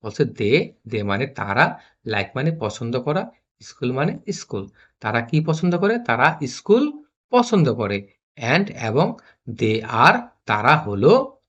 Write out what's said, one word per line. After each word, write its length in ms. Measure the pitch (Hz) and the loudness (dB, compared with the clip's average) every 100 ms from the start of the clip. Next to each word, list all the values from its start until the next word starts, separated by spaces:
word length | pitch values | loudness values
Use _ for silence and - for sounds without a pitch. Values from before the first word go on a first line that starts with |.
বলছে 200 | 110 - | -12 -4
they, 420 | 117 - 104 147 - _ 113 | -4 -2 0 2 0 _ -8
they 160 | 107 101 | -6 -2
মানে 220 | 98 135 | -2 -4
তারা, 520 | - 101 104 160 - _ _ 120 | -6 -4 0 0 0 _ _ -6
like 220 | 104 98 127 | -4 -4 -2
মানে 160 | 151 160 | -4 -2
পছন্দ 400 | 110 - 117 123 | -6 -6 -6 -4
করা, 320 | 135 160 233 _ _ _ | -2 -4 -6 _ _ _
স্কুল 300 | - - 123 | -20 -6 -4
মানে 400 | 127 160 - - | -2 -2 -4 -10
স্কুল। 360 | - - 104 98 _ _ _ | -10 -8 -10 -10 _ _ _
তারা 220 | 110 117 | -2 -2
কি 200 | 117 156 160 | 0 0 0
পছন্দ 320 | 160 180 175 | 0 0 2
করে? 200 | 196 233 233 | 0 0 0
তারা 340 | 117 143 160 131 | 2 2 2 -8
স্কুল 560 | - - 226 294 - - _ _ | -8 2 4 4 -4 -20 _ _
পছন্দ 420 | 247 240 190 135 | 0 4 4 2
করে। 340 | 117 104 101 98 _ _ - | 2 -2 -4 -8 _ _ -8
And 340 | 120 156 202 | 0 0 0
এবং 460 | - 113 123 196 233 _ _ - | -6 -2 0 0 -2 _ _ -14
they 320 | 113 113 110 | -4 0 -2
are, 400 | - 113 143 240 - _ - | -2 2 2 2 -8 _ -4
তারা 320 | 107 117 156 | 0 4 4
হলো 600 | 107 101 127 247 277 _ | 2 2 4 4 2 _